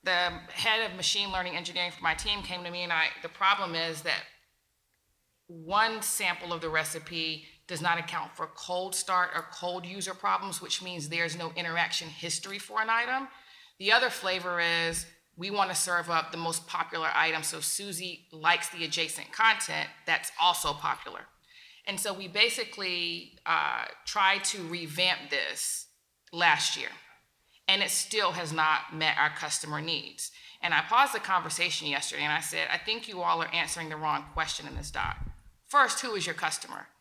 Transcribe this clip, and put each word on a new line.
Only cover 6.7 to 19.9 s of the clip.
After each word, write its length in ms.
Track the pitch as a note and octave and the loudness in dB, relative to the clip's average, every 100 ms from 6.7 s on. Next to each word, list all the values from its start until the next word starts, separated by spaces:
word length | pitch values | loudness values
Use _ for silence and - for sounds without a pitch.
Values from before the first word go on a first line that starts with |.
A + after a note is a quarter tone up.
| D#3 D3+ E3 D#3 E3+ D#3+ D#3 - - - | 0 0 -6 -6 -4 -4 -4 -12 -20 -10
does 140 | E3+ | -2
not 180 | F3 E3+ | 2 2
account 380 | E3 E3+ - - | 0 -4 -6 -8
for 120 | D#3 | -10
cold 460 | - - F3+ F#3 | -8 -4 -4 -2
start 360 | F#3 - F#3 F3+ | -4 2 2 2
or 120 | E3+ E3 | -2 -6
cold 340 | - F3+ F3+ F3 | -8 -6 -6 -8
user 280 | G3 F#3 | -8 -8
problems, 460 | F#3 G3+ F#3+ G3 F3 | -4 0 0 0 -8
which 220 | F#3 - | -4 -4
means 260 | F#3 F3+ D3 | -4 -8 -4
there's 280 | E3+ E3+ E3 | 0 0 -2
no 160 | E3 E3 | -6 -4
interaction 520 | E3+ E3 E3 - D#3+ | -2 0 0 0 -6
history 500 | D#3+ E3+ - F#3+ G3 | -8 -6 -6 -6 -10
for 240 | - G#3+ | -4 -2
an 80 | A3 | 2
item. 380 | A3+ A#3+ C4 C4+ - - - - _ | 2 2 -2 -4 -14 -20 -20 -20 _
The 140 | G3 | 6
other 180 | A3+ B3 | 6 6
flavor 500 | - F#3+ F#3 F3+ F3 | 0 -2 -2 -2 2
is 460 | E3+ E3+ E3 E3 - - _ - | 2 4 2 -2 -6 -16 _ -10
we 140 | F#3 | -4
wanna 240 | G3+ F#3+ | 2 2
serve 360 | F3+ F#3 F3 E3 | 2 2 0 2
up 200 | E3 D#3+ | 0 0
the 60 | E3 | -4
most 300 | E3 E3 - | -2 -4 -4
popular 420 | F3 E3 E3+ D#3+ | -4 -2 0 2
item, 280 | - D#3+ D#3+ | 4 4 4
so 180 | D3+ D#3+ | -2 -2
Susie 680 | D3+ - G3+ E3+ F#3 E3 _ | -2 -2 -4 -6 -8 -12 _
likes 360 | D#3+ D#3+ E3+ - | 0 4 4 2
the 140 | E3+ | -6
adjacent 480 | D#3+ E3 D#3+ D#3+ - | -4 -2 -2 -4 -8
content 560 | - A3+ G#3 - D#3 D3 | 4 4 4 0 -2 -4